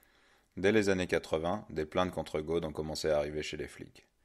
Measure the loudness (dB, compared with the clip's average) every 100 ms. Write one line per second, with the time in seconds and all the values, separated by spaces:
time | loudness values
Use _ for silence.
0 | _ _ _ _ _ 0 4 6 6 2
1 | 2 0 0 -2 0 -4 -4 -4 -2 0
2 | 0 -2 -4 -4 -2 -2 -2 -6 -6 -2
3 | 0 2 0 -4 -6 -8 -10 -12 -18 -18
4 | _ _